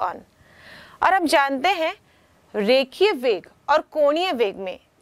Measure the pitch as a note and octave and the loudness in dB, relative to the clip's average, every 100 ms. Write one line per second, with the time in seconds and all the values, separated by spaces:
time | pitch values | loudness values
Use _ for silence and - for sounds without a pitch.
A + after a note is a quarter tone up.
0 | F3+ - - _ _ - - - - - | -2 -8 -18 _ _ -20 -20 -20 -16 -2
1 | E4 F#4+ D4+ D4 C#4 C4+ F4 F4 D#4+ G4 | 2 2 2 2 0 0 -2 0 -4 -6
2 | _ _ _ _ _ G#3 G3+ C4 C4 - | _ _ _ _ _ -4 2 2 0 0
3 | F#4+ D#4 B3 F3+ - _ - D4+ - D4+ | 0 2 -2 -2 -6 _ -2 0 0 0
4 | C#4+ D#4 F#4 B3+ G3+ F#3 F#3+ - _ _ | 0 2 -2 -2 -2 -4 -12 -12 _ _